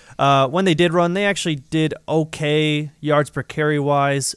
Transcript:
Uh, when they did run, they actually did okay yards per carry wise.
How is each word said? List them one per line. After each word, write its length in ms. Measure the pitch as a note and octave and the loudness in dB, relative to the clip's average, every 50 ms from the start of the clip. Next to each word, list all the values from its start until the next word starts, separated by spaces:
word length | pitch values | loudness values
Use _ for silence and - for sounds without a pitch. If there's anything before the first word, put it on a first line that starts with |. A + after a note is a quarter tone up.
| - - - - | -20 -16 -4 0
Uh, 300 | C3+ C#3 C#3 C3+ C3+ C3 | 2 2 4 4 2 2
when 160 | C#3 F3+ G3 | 0 0 2
they 100 | F#3+ D#3+ | 2 2
did 180 | D3 F3 F3 D#3+ | 4 2 2 2
run, 220 | F3 E3+ E3+ F3 | 2 2 2 0
they 100 | G3 G#3 | 0 0
actually 320 | G3+ G3 - - F3 D#3 | -2 -2 -2 -4 -4 -6
did 380 | C#3 B2+ - - D#3+ D#3 D3+ - - - - | -6 -6 -4 -2 -2 0 -2 -2 -6 -6 -2
okay 840 | D3 D#3+ D#3+ D#3 - - D#3+ D3 D3+ D#3 D#3 D3+ D3+ D3 D3+ D3 - _ | -2 -2 -2 -2 -4 -6 -2 0 0 0 0 0 0 -2 -4 -6 -10 _
yards 300 | - D3 C#3+ D3 D3 - | -2 0 2 2 0 0
per 140 | - C#3+ B2 | -4 -8 -8
carry 340 | - - D#3 D3+ D3+ D3+ C#3+ | -6 -4 -2 -2 0 0 0
wise. 560 | C#3 C#3+ C#3+ C#3+ C#3 C#3 C#3 C#3 C3 - - | 0 0 0 2 2 0 0 -2 -2 -4 -8